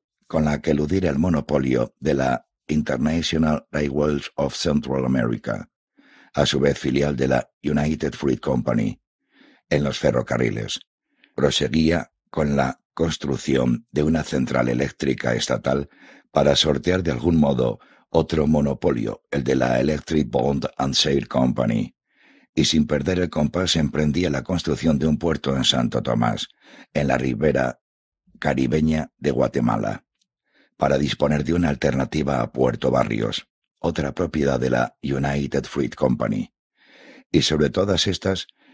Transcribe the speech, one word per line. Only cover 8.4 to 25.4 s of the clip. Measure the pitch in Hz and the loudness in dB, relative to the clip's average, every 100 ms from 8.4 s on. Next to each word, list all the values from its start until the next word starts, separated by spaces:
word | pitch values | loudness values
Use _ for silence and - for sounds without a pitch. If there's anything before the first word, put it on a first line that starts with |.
| - 64 60 58 52 - _ _ _ _ - _ - | -2 -2 0 0 -2 -6 _ _ _ _ -20 _ -2
en | 73 | 0
los | 71 - | 0 0
ferrocarriles. | 73 60 58 60 60 53 53 - _ _ _ _ _ - | 0 0 0 0 0 -2 -6 -10 _ _ _ _ _ 0
Proseguía | 69 - 65 80 80 85 - _ - | 0 2 0 2 2 2 -2 _ -8
con | - 76 71 | -2 0 0
la | 65 - _ | 0 -4 _
construcción | - 82 - 71 64 - 65 62 58 - | -2 -2 -2 -4 -4 0 0 2 -2 -2
de | 73 | 0
una | 76 80 | 2 0
central | - 73 62 64 62 | 0 -2 -2 0 0
eléctrica | 62 69 - 69 62 62 | 0 -2 -2 -4 -2 -2
estatal | 58 - 60 67 67 69 _ - - _ | -2 -2 -2 0 -2 -2 _ -20 -20 _
para | 71 71 69 | 2 4 4
sortear | 78 69 87 90 | 2 2 0 0
de | 80 | 0
algún | 64 87 82 | 0 2 4
modo | 71 64 60 55 - _ _ | 4 2 0 -2 -14 _ _
otro | 82 78 80 76 | 0 2 0 2
monopolio, | 76 71 65 - 60 53 50 - | 2 0 0 -2 0 -4 -6 -6
el | 73 | -4
de | 64 65 | 0 2
la | 62 62 | 2 2
Electric | 71 76 - 78 62 | 2 0 0 0 0
Bond | 64 65 69 - - | 0 0 0 -4 -4
and | 67 | -2
Shale | 65 78 69 65 | 0 0 0 0
Company, | 65 64 62 58 55 - _ _ _ _ _ _ - | 0 0 2 0 0 -4 _ _ _ _ _ _ 0
y | 73 | 2
sin | 80 76 | 2 2
perder | 73 73 90 | 0 0 0
el | 87 | 0
compás | 78 73 92 90 82 | 0 0 0 0 0
emprendía | 73 73 76 73 87 | 0 0 0 2 0
la | 69 | -2
construcción | 62 87 80 69 82 71 | -2 -4 -2 0 0 2
de | 78 | 2
un | 76 | 0
puerto | 85 76 | 0 -2